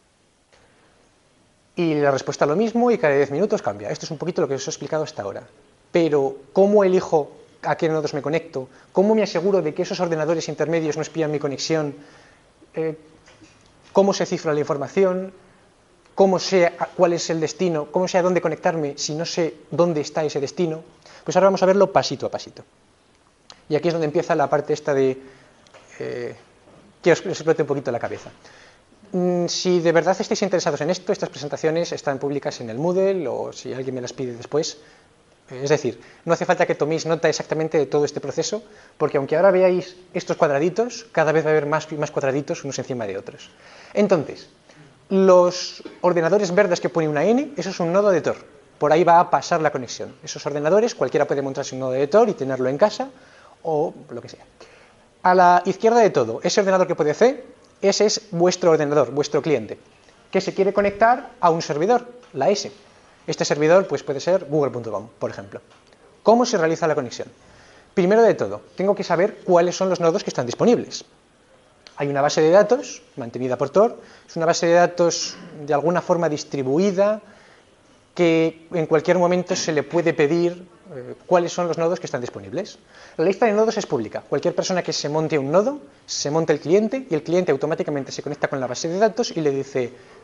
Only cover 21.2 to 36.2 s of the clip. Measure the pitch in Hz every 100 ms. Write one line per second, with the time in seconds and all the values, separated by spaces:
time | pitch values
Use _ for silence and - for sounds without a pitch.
21.2 | - 180 196 196 185 196 190 139 - 135
22.2 | 110 104 - - - _ _ _ _ _
23.2 | _ _ - - - 143 170 165 151 165
24.2 | - 165 139 147 - 147 - 135 131 131
25.2 | - - _ _ _ - - - 127 123
26.2 | 120 117 _ _ _ - - _ 180 156
27.2 | 196 151 156 165 139 139 131 117 107 107
28.2 | - - - - - _ _ _ - 180
29.2 | 180 175 170 - 185 180 165 165 160 190
30.2 | 214 208 196 175 165 143 151 180 - 185
31.2 | 160 123 143 143 160 165 165 143 147 135
32.2 | 143 143 147 - 120 117 170 185 190 190
33.2 | 131 113 117 - 127 123 131 127 123 131
34.2 | 127 117 - 143 165 - - _ _ _
35.2 | _ _ - 127 139 151 120 - - -